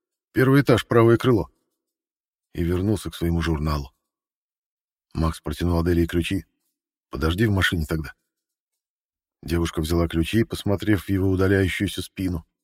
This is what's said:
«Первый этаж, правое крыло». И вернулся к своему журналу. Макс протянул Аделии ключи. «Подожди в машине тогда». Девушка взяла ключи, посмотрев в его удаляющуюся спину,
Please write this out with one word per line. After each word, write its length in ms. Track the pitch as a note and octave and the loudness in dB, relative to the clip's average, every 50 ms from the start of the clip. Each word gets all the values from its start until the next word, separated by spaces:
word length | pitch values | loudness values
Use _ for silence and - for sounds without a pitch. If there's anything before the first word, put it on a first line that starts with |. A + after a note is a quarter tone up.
| _ _ _ _ _ _ | _ _ _ _ _ _
«Первый 280 | - - C3 C3 C3+ C#3+ | 0 2 4 4 4 4
этаж, 260 | C#3 - A#2+ G2+ - | 4 4 4 2 2
правое 300 | - A#2 A#2 A2+ A#2 A#2 | 2 4 6 6 6 6
крыло». 340 | A2 - C3 A#2+ F#2+ D#2 - _ _ _ _ _ _ _ _ _ _ _ _ _ _ _ _ _ _ _ _ | 4 4 2 2 2 0 -4 _ _ _ _ _ _ _ _ _ _ _ _ _ _ _ _ _ _ _ _
И 100 | - E2+ | -6 -4
вернулся 480 | E2+ E2 F2+ F2 F#2+ G#2+ G#2+ F2+ - E2 | -2 -2 0 0 0 0 -2 -2 -4 -8
к 40 | - | -8
своему 260 | - E2+ E2+ E2+ E2+ | -4 -2 -2 0 0
журналу. 520 | D#2+ E2 D#2+ D2 D2+ D#2 D2 D2 C#2 - _ _ _ _ _ _ _ _ _ _ _ _ _ _ _ _ _ _ _ _ _ _ _ _ - | 0 -2 -2 -2 -2 -2 -4 -4 -6 -10 _ _ _ _ _ _ _ _ _ _ _ _ _ _ _ _ _ _ _ _ _ _ _ _ -4
Макс 260 | D#2 D#2+ D#2+ D#2+ - | -2 -2 -2 -2 -4
протянул 400 | - D2+ D2+ - F2 F2 F2 E2 | -8 -10 -6 -4 -2 0 0 0
Аделии 260 | E2 F2 F2 E2+ E2+ | 2 2 2 2 0
ключи. 380 | E2 F2 F2 E2 - G2 F2+ - _ _ _ _ _ _ _ _ _ _ _ _ - | 0 0 -2 -2 -2 -4 -6 -6 _ _ _ _ _ _ _ _ _ _ _ _ -14
«Подожди 360 | - - D#2+ D#2+ F2 F#2+ A#2 | -8 -4 -2 -2 0 0 0
в 40 | G#2+ | 0
машине 360 | G2+ F#2+ F2+ - G2 E2+ D#2 | 0 0 0 0 -2 -2 -4
тогда». 280 | - E2+ D#2 D2+ - - _ _ _ _ _ _ _ _ _ _ _ _ _ _ _ _ _ _ _ _ _ _ _ _ - | -4 -4 -6 -6 -8 -14 _ _ _ _ _ _ _ _ _ _ _ _ _ _ _ _ _ _ _ _ _ _ _ _ -14
Девушка 380 | - C#2 E2+ E2+ E2+ E2 - E2+ | -8 -2 -2 0 0 -2 -2 -4
взяла 280 | D#2 D#2+ E2+ E2+ E2+ D#2+ | -2 0 2 2 0 0
ключи, 360 | - E2 D#2+ - - A2+ A2 | 0 -2 -2 0 0 0 0
посмотрев 600 | - - - - G#2 G2+ F2+ - G#2 G#2 F2 - | -2 -4 -6 -4 -2 -4 -2 0 0 0 0 0
в 40 | - | -2
его 200 | G2+ F#2+ F#2+ F#2+ | -2 0 0 0
удаляющуюся 760 | F#2+ F2+ F#2+ F#2+ G2+ G2 G2 F2 - - G#2 F2 - - | 0 2 2 2 2 2 2 0 0 -2 -4 -4 -4 -6
спину, 440 | F2 - - - F#2+ F2+ F2 E2 - _ _ _ | -10 -10 -8 -6 -6 -4 -6 -6 -10 _ _ _